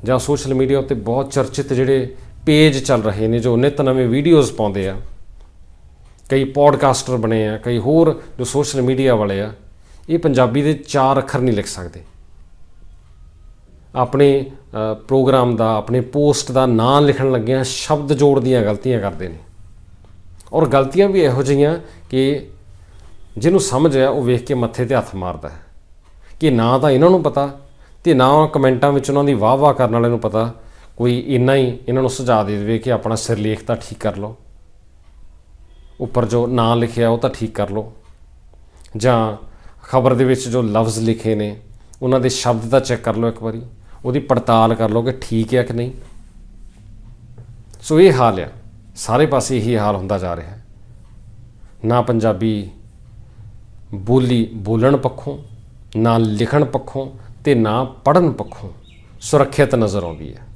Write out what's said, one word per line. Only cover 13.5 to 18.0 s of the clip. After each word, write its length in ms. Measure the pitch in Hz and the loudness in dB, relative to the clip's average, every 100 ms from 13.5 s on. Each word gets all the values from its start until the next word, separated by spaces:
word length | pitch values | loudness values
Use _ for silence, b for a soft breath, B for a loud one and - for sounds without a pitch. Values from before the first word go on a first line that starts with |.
| - - - - | -20 -20 -20 -14
ਆਪਣੇ, 560 | - 123 135 143 139 139 | -4 -2 2 4 4 -2
ਅ, 440 | - - 107 110 | -14 -12 -6 -6
ਪ੍ਰੋਗਰਾਮ 600 | 107 - 135 135 131 123 113 | -6 -2 0 4 2 2 0
ਦਾ, 200 | 110 107 | 0 -2
ਆਪਣੇ 240 | 104 123 | -2 -4
ਪੋਸਟ 520 | 123 147 147 143 - | -2 0 0 0 0
ਦਾ 140 | 131 131 | 0 2
ਨਾਂ 340 | 113 120 143 | 2 4 4
ਲਿਖਣ 300 | 147 120 135 | 4 2 0
ਲੱਗਿਆਂ 340 | 127 110 131 | 0 0 -2
ਸ਼ਬਦ 480 | 127 - - 151 | -2 -6 -2 -2